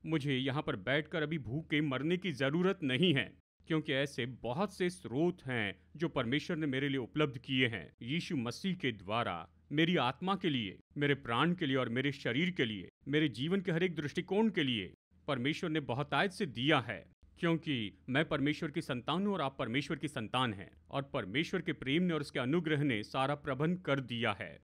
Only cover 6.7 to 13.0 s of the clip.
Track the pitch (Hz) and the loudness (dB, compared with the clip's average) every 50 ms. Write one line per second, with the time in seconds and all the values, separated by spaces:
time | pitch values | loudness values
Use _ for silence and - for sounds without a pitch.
6.7 | 127 131 135 143 135 135 120 104 - 151 151 147 123 123 - - 135 127 131 120 | 0 0 0 0 0 -2 -2 -2 0 0 0 0 0 -6 -6 -2 2 4 4 4
7.7 | 113 98 76 - _ _ - 117 139 170 175 - 180 139 113 120 117 - - 190 | 2 -2 -8 -10 _ _ -6 -4 -4 -4 -2 -2 -2 -2 -2 -2 -4 -2 -2 -2
8.7 | 180 180 - 131 113 101 90 90 107 120 117 107 90 85 82 - _ - _ _ | -2 0 -2 -2 -2 -4 -6 -2 -2 0 0 0 -2 -4 -8 -12 _ -20 _ _
9.7 | 143 147 160 - 180 160 127 123 131 - 180 185 196 190 - 180 143 127 110 95 | 2 4 4 4 4 4 2 2 0 -2 -2 -2 -2 0 0 0 0 0 -2 -4
10.7 | - - - _ - 147 143 143 143 139 - 120 117 120 147 170 175 180 165 139 | -6 -10 -20 _ -4 -2 2 2 2 0 0 -2 2 2 4 2 2 2 0 0
11.7 | 135 131 127 117 113 127 131 143 139 139 - 139 117 135 175 180 180 - 135 117 | 2 2 2 0 0 0 0 -2 -2 -2 -4 -2 0 2 0 0 2 0 0 0
12.7 | 107 98 85 - _ _ | 0 -6 -8 -12 _ _